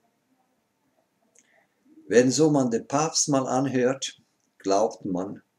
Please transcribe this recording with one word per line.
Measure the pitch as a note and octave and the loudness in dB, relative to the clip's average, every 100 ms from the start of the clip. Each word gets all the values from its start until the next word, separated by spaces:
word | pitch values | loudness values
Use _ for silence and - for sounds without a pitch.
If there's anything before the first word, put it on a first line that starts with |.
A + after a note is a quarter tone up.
| _ _ _ _ _ _ _ _ _ _ _ _ _ _ _ _ _ _ _ - - | _ _ _ _ _ _ _ _ _ _ _ _ _ _ _ _ _ _ _ -20 2
Wenn | G#2+ B2+ | 4 4
so | B2 D#3 | 4 2
man | D3 B2 | 2 0
den | A2+ - | -2 -4
Papst | C#3 D#3+ - - | -2 -2 -2 -2
mal | C3+ B2+ | -2 0
anhört, | B2+ C#3 B2+ B2 C3+ - - _ _ _ _ | -2 -2 0 0 -2 -8 -14 _ _ _ _
glaubt | F#2+ G2 A2 - G#2 | -2 0 0 -4 -8
man, | F2+ G2 - _ | -6 -6 -12 _